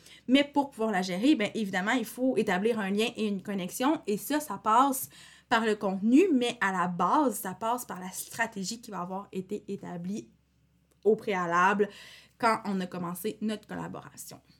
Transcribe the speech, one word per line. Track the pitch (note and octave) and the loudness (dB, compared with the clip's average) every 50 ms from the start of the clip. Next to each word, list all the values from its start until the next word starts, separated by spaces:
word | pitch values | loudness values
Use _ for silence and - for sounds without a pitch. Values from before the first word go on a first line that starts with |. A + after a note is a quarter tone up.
| _ - - - _ | _ -20 -20 -12 _
Mais | - B3 C#4+ C#4+ | 4 4 4 4
pour | C#4+ - C#4+ C4+ C#4 | 4 0 0 0 0
pouvoir | - G#3 A3 A3 | -2 -2 -2 0
la | G#3 F#3 | 0 0
gérer, | F#3+ F#3+ F3 F3+ A3 C#4+ D#4 | 0 0 0 2 4 4 4
bien | A3+ G#3 G3+ - | 4 2 0 -2
évidemment, | A3 A3 F#3+ F#3+ F#3 F#3 G#3 | -4 -4 -2 -2 -2 0 2
il | B3 B3+ A3 | 0 0 0
faut | - - B3 B3+ C4 - | -4 -4 0 0 2 2
établir | G3+ A3+ G3+ F3+ F3+ G3+ A3+ A#3 A3 | 2 2 2 2 2 2 2 0 0
un | G3+ F#3+ | -2 -2
lien | G3+ G#3 A3 A#3+ - | 0 0 0 0 -2
et | - G#3+ | -2 -4
une | G#3 G3+ F#3 | -2 -4 -4
connexion. | - G#3+ G3 G3 F3+ F#3 - - B3+ C#4+ E4 - - | -6 -6 -6 -6 -6 -6 -4 0 2 2 2 0 0
Et | - G#3 | -2 -4
ça, | G3 - - C#4+ D4+ | -4 -2 -2 -2 -2
ça | D4+ - G3+ | -2 -4 -8
passe | F#3+ - G#3+ G#3+ A#3+ C#4 C#4 C4 C4 - - - - - - - - _ _ | -4 0 4 4 6 4 4 2 -2 -6 -10 -14 -20 -20 -20 -20 -20 _ _
par | B3 A3+ A3+ | 2 2 2
le | A3 G#3 | 2 0
contenu, | G#3 A3 G3 F#3+ F#3+ F#3+ A3+ B3 D4 G4 G4 D4 | 0 0 -2 -2 0 2 6 6 6 6 6 4
mais | B3 A#3+ A#3+ A#3+ - | 2 2 0 -2 -2
à | F#3+ G3 | -2 0
la | F#3+ F3+ F3 | 0 0 0
base, | F#3 F3+ E3+ F3+ F3+ A#3 D4 D4 B3+ G#3 | -2 0 0 2 2 4 4 2 2 0
ça | - - F#3+ F#3 | -2 -6 -8 -8
passe | - A3+ A3+ A#3+ B3 - | -6 -4 -4 -4 -4 -6
par | - F#3+ F3+ | -10 -12 -12
la | F#3 F#3 | -12 -12
stratégie | - - - - - - A3+ A3+ A3+ G3 F#3+ F3+ A3+ A3+ | -12 -12 -12 -10 -6 -4 -4 -4 -4 -8 -8 -8 -10 -10
qui | - - | -12 -12
va | G3+ F3+ | -10 -10
avoir | F3 F#3 F#3 F#3+ G3+ - - | -8 -8 -8 -10 -10 -10 -10
été | F#3+ F#3 - G#3 G3+ - | -10 -8 -8 -8 -10 -8
établie | - G3+ G3 - F3 F3+ F3 E3+ F3+ G3+ - - - _ _ _ _ _ _ _ _ _ _ _ _ _ _ - | -10 -10 -10 -10 -10 -10 -8 -8 -8 -8 -8 -10 -14 _ _ _ _ _ _ _ _ _ _ _ _ _ _ 2
au | G3+ A3 | 4 4
préalable | A3 - - - D3 F3 E3+ E3+ F3 F3+ G3 G#3 G3+ G3+ - - - - - - - - _ _ | 4 0 -2 -2 0 0 2 4 4 6 4 4 2 0 -2 -2 -10 -20 -20 -20 -20 -20 _ _
quand | - B3+ A3+ A3 A3 - | 0 0 2 2 0 -2
on | G3+ G3 F#3+ | -4 -2 -2
a | F#3 | -4
commencé | F#3 - F3+ F3 E3+ F3+ F3 - - - - | -4 -6 -6 -6 -6 -6 -6 -6 -6 -6 -4
notre | G#3+ G#3+ G#3+ G#3 - | -6 -6 -6 -6 -10
collaboration. | - F#3 E3+ E3 E3+ - - - - - - - - - - _ _ _ | -12 -10 -10 -8 -10 -10 -12 -14 -16 -18 -18 -18 -18 -18 -20 _ _ _